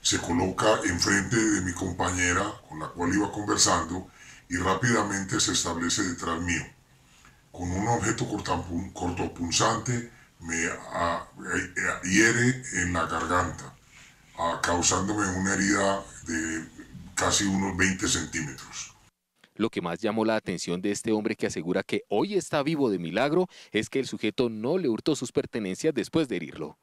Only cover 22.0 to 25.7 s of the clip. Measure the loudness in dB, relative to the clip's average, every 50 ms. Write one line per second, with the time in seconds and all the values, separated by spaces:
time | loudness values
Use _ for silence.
22 | -4 _ 0 0 0 2 0 -2 -2 0 -2 0 0 0 0 2 2 2 2 0
23 | -2 -2 0 0 2 2 2 2 0 0 -4 -18 -20 -2 -2 -2 -2 0 -2 -2
24 | -2 -2 -6 -2 -2 -4 0 0 0 0 0 -4 -2 -2 -2 0 0 0 0 0
25 | 2 0 0 0 -2 -2 -2 -2 -2 0 -4 -4 -2 -2